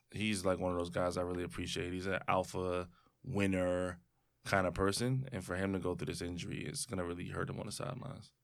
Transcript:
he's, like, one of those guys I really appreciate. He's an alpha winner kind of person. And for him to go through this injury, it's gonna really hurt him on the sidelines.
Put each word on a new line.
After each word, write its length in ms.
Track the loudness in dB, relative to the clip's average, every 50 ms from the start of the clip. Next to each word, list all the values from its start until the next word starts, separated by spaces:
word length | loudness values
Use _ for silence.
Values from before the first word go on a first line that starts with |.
| _ _
he's, 340 | -4 -2 0 2 2 2 4
like, 140 | 4 4 4
one 140 | 2 0 2
of 60 | 0
those 120 | 0 0
guys 260 | 0 0 0 2 2
I 60 | 0 0
really 220 | 0 0 -2 -2
appreciate. 480 | -4 -4 -4 -4 -2 -2 -2 -2 -2 -2
He's 140 | -2 -2
an 120 | -2 -2 -2 2
alpha 640 | 4 4 4 4 2 -2 -2 0 0 0 0 -2 -4 -10 -18 _ _ _ _ -10
winner 720 | -2 2 4 4 4 4 4 4 4 4 2 0 -2 -4 -6 -12 _ _ _ _ _ _ _ _
kind 220 | 2 4 4 4
of 80 | 4 2
person. 540 | 4 2 4 4 2 2 2 2 0 0 -2 -4
And 120 | -6 -4
for 100 | -2 -2
him 180 | 0 0 2 2
to 60 | 2
go 160 | 0 0 0
through 120 | 0 -2
this 140 | -4 -4 -4
injury, 440 | -4 -4 -4 -4 -4 -4 -4 -4 -4
it's 180 | -6 -4 -6 -4
gonna 200 | -4 -2 -2 -2
really 240 | -2 -4 -4 -6 -4
hurt 200 | -4 -4 -4 -2
him 120 | -4 -6
on 60 | -6
the 60 | -6 -6
sidelines. 600 | -6 -4 -4 -6 -6 -8 -8 -10 -10 -14 -18 _ _